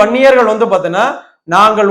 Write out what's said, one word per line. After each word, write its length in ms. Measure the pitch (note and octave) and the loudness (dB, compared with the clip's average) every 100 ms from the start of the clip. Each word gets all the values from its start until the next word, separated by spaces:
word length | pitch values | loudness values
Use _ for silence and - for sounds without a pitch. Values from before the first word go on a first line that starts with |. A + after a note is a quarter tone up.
வன்னியர்கள் 500 | G#3 A#3+ C4+ C4 A3 | 0 2 2 2 0
வந்து 160 | G#3+ G3 | -2 -2
பாத்தீங்கன்னா 320 | F#3+ F3 F3+ B3 D4 - _ - F3 | -2 -4 -4 -4 -6 -16 _ -4 0
நாங்கள் 340 | G#3+ G#3+ G3+ | 2 2 0